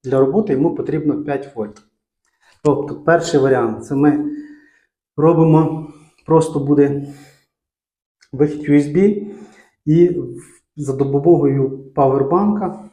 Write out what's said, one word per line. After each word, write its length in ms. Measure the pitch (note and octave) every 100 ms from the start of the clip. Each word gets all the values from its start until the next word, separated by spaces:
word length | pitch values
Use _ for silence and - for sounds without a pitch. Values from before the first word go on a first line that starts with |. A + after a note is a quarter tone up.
| B2+
Для 140 | C3
роботи 340 | C3+ F#3 G#3+
йому 220 | C3 E3 -
потрібно 480 | - D3+ D3 -
п'ять 320 | C#3+ C#3 - A#2
вольт. 280 | G#2 - _ _ _ _ _ _ _ _
Тобто 400 | D3+ B2+ - -
перший 360 | - E3+ - C#3+
варіант, 460 | C3+ B2+ A#2 A2 -
це 100 | C#3
ми 360 | D3 D3 - - - - _ _ _ _ _ -
робимо, 720 | D#3+ E3 D#3+ D#3 D#3 - - - _ _ -
просто 340 | D#3+ D#3+ D3
буде 480 | C3+ C#3+ C#3+ C#3+ C#3 - - _ _ _ _ _ _ _ _ _ _
вихід 360 | C3 D3 D3 -
U 20 |
S 240 | D3 C#3+ D#3
B 320 | G3+ G3+ - - - _ _ _ D3+
і 240 | E3 F3
в-, 520 | D#3+ B2+ - - _ _ D#3
за 180 | C3+
допомогою 880 | C3 C#3 C#3 D#3+ E3 C#3+ C#3 C3+ - - -
павербанка 920 | C3+ C#3 C3+ F3+ G#3 G#3 F#3 - -